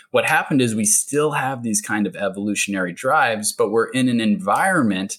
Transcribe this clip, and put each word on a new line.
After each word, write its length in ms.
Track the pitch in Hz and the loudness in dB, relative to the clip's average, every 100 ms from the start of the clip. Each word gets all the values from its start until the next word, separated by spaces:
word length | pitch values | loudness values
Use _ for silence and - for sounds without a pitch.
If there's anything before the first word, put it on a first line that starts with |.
| - | -4
what 160 | 123 110 | 0 2
happened 340 | 156 165 147 | 0 2 2
is 140 | 123 | 2
we 100 | 110 | 0
still 460 | 107 - - 143 151 | 0 0 0 0 0
have 320 | 147 135 131 | 0 -4 -4
these 180 | 117 104 | -4 -4
kind 260 | - 107 101 | -2 -2 -2
of 100 | - | -2
evolutionary 760 | 98 95 101 101 - 98 90 | -6 -4 -4 -2 -2 -2 -4
drives, 600 | 87 131 151 127 110 104 | -4 0 2 2 0 -4
but 160 | - 113 | -2 0
we're 180 | 113 113 | 2 0
in 220 | 127 127 | 0 0
an 100 | 120 | 2
environment 960 | 110 101 92 117 185 185 117 92 98 | 2 0 2 2 2 2 2 0 -4